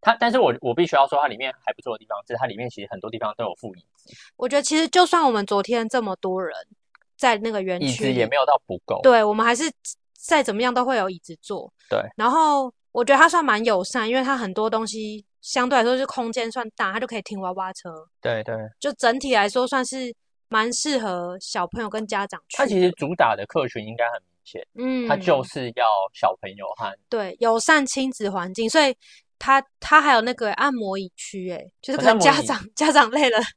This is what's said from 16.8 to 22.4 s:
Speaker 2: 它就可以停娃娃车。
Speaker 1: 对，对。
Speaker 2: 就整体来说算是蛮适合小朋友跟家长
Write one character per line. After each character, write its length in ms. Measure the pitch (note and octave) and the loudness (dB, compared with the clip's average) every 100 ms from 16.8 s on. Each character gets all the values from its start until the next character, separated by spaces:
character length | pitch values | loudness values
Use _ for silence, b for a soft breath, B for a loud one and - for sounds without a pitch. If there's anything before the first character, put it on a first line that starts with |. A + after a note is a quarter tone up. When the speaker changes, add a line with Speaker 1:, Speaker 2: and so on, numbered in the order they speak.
| G#3 | -4
Speaker 2:
它 80 | G3+ | -4
就 60 | B3 | -6
可 100 | A3+ | -8
以 60 | |
停 180 | - G3+ | -8 -8
娃 120 | F#3 | -6
娃 200 | F#3 F#3 | -6 -8
车。 340 | F#3+ F3+ D#3+ D#3+ _ | -10 -16 -16 -20 _
Speaker 1:
对， 220 | - A2+ | -6 -4
对。 120 | A2 A2+ A2 _ | -4 -8 -10 _
Speaker 2:
就 140 | C#4 | -8
整 260 | B3+ A#3+ B3+ | 0 0 0
体 160 | C#4 | 0
来 140 | A3+ G3+ | 2 2
说 180 | B3 B3+ | 0 -2
算 160 | C4+ B3+ | -2 -2
是 280 | C4 B3+ A#3 _ _ _ | -6 -8 -12 _ _ _
蛮 220 | A3 A3+ | -2 0
适 280 | - D4+ C#4 | -2 -2 -2
合 400 | A3 F3+ F3 F#3 | -2 -6 -6 -10
小 260 | - G3 F3+ | -8 -6 -6
朋 160 | A#3+ | -6
友 60 | G#3+ | -8
跟 180 | G#3+ G#3+ | -8 -4
家 200 | G#3 G3 | -4 -4
长 120 | F3 | -10